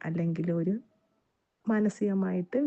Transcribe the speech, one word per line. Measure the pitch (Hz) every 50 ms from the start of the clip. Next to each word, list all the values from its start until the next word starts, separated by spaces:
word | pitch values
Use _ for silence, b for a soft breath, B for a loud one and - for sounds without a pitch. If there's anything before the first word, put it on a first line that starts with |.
| -
അല്ലെങ്കിൽ | 160 165 165 165 170 165 - 165 175 170 170
ഒരു | 165 185 202 240 - _ _ _ _ _ _ _ _ _ _ _ _ _ _ _ _
മാനസികമായിട്ട് | - 220 214 214 208 - - 208 202 196 190 190 185 185 180 180 - - 254 294